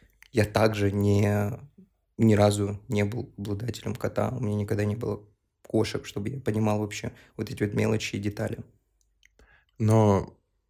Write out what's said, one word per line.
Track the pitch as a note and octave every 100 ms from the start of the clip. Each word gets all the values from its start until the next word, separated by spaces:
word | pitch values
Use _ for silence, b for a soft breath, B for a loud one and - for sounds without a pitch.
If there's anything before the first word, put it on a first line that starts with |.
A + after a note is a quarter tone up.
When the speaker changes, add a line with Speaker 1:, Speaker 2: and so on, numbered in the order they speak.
| b b -
Speaker 1:
я | A2
также | G2+ - A2 G2+ G2+
не, | G2+ G2+ G2+ G#2 G#2 G2+ B2+ - - - _ _ -
ни | A2+
разу | G2+ G#2 G2+ G2+ G2+ -
не | G#2
был | G2+ A#2+ - -
обладателем | G2+ G2 A#2 - G#2
кота. | - G#2 G#2 A2
У | B2+
меня | G#2 G#2
никогда | G#2 G#2
не | G#2+ A#2+
было | G#2+ G#2 - _ _ _
кошек, | - A2+ G2+ - -
чтобы | G#2 G#2
я | C3
понимал | A2+ G#2+ G#2+ G#2+
вообще | G#2 - A#2 B B -
вот | G#2+
эти | G2+
вот | G#2
мелочи | A2 A2 A2 - G2+
и |
детали. | G2+ G#2 G#2 - - _ _ _ _ _ _ _ b b b -
Speaker 2:
Но | A2 A2+ G#2 F#2+ - - _ _